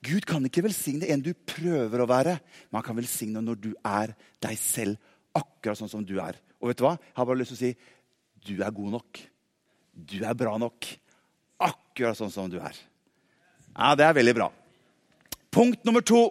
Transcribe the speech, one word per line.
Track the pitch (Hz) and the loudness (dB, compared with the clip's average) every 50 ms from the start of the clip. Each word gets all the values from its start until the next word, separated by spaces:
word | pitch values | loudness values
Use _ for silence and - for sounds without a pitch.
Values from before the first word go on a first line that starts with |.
| - | -4
Gud | 123 151 208 - | -2 -2 -2 -2
kan | - 170 156 131 131 | 0 -2 -2 -2 0
ikke | - 175 175 | 0 0 0
velsigne | 214 196 - - - 135 147 170 - 156 | 0 -2 -2 -4 -4 -4 -4 0 0 0
en | 139 | 0
du | 131 156 - | 0 -2 -6
prøver | _ _ - - - 160 175 170 147 123 110 107 123 | _ _ -14 -12 -6 -2 -2 0 0 0 0 0 0
å | 123 117 | 2 4
være, | 123 127 135 160 180 160 _ _ - - - _ | 4 4 4 2 0 -4 _ _ -20 -20 -20 _
men | - 107 | -6 -6
han | 117 | -6
kan | - 113 113 | -4 -6 -6
velsigne | 120 123 - - 120 107 110 110 113 | -6 -6 -6 -6 -6 -6 -6 -6 -4
når | 113 117 107 | -4 -6 -6
du | 101 110 104 - _ | -6 -10 -10 -6 _
er | 110 101 104 107 107 104 _ - _ _ _ | -2 -2 0 -2 -2 -6 _ -20 _ _ _
deg | - 113 110 107 | -8 -8 -6 -4
selv, | - - - - 113 101 104 113 _ _ _ _ _ _ _ 165 | -4 -4 -4 -2 -2 -4 -4 -6 _ _ _ _ _ _ _ -6
akkurat | - _ _ _ - 113 107 - | -6 _ _ _ -6 -6 -6 -6
sånn | - - | -8 -10
som | - 107 107 | -8 -10 -8
du | 95 98 95 92 | -6 -6 -6 -6
er. | - 95 - _ _ _ _ | -8 -10 -14 _ _ _ _
Og | - 120 | -4 -4
vet | 120 - | -2 2
du | 123 135 | 2 2
hva? | 170 170 | 2 0
Jeg | - - _ - | -8 -16 _ -4
har | 123 120 | -2 0
bare | 127 127 | 0 -2
lyst | 127 - 127 | -2 -6 -6
til | 110 | -4
å | |
si, | 127 123 123 _ _ _ _ _ _ _ _ _ _ _ _ _ _ - | -4 -4 -4 _ _ _ _ _ _ _ _ _ _ _ _ _ _ -12
du | 101 90 | -6 -4
er | 98 101 107 | -4 -4 -4
god | 101 104 101 101 120 | -6 -8 -6 -6 -8
nok. | - _ _ - - - _ _ _ _ _ _ _ _ _ _ _ _ _ | -8 _ _ -20 -20 -20 _ _ _ _ _ _ _ _ _ _ _ _ _
Du | - 170 - - 98 107 | -20 -18 -12 -8 -8 -4
er | 110 120 120 | -4 -2 -2
bra | 127 110 104 110 | -2 -2 -2 -2
nok. | 117 117 _ _ - - - - _ _ _ _ _ _ _ _ _ _ _ _ | -4 -6 _ _ -14 -14 -14 -18 _ _ _ _ _ _ _ _ _ _ _ _
Akkurat | - - - _ _ _ _ - 127 117 107 - | -2 -2 -2 _ _ _ _ -2 -2 -2 -2 -2
sånn | 110 101 92 | -6 -8 -6
som | 104 95 92 | -8 -8 -8
du | 87 90 | -8 -8
er. | - - - - - _ _ _ _ _ _ _ _ _ _ _ _ _ _ _ _ _ - | -10 -12 -14 -14 -20 _ _ _ _ _ _ _ _ _ _ _ _ _ _ _ _ _ -6
Ja, | - 101 131 147 | 0 4 4 6
det | 139 147 156 | 8 6 6
er | 165 143 | 8 6
veldig | 123 117 120 113 | 6 6 6 4
bra. | 101 - - _ _ _ _ _ _ _ _ _ _ _ _ _ _ _ - _ _ _ - | 2 -2 -4 _ _ _ _ _ _ _ _ _ _ _ _ _ _ _ -18 _ _ _ 4
Punkt | - 233 247 240 - _ | 6 6 6 4 2 _
nummer | 233 226 240 - | 2 4 4 4
to. | - 220 233 233 220 | 6 6 8 8 6